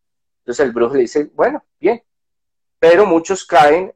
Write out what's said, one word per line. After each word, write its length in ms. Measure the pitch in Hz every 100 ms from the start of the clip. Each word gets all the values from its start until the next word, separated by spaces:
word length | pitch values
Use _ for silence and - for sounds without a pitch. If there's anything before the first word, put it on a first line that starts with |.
| _ _ _ _
Entonces 240 | - 120 139
el 80 |
brujo 220 | 117 117 139
le 60 |
dice, 280 | 120 147 147
"Bueno, 300 | - 202 294 - _
bien". 220 | 170 233 _ _ _ _ _ _ _ _
Pero 280 | 165 175 202
muchos 400 | 165 165 190 -
caen 480 | 170 147 160 190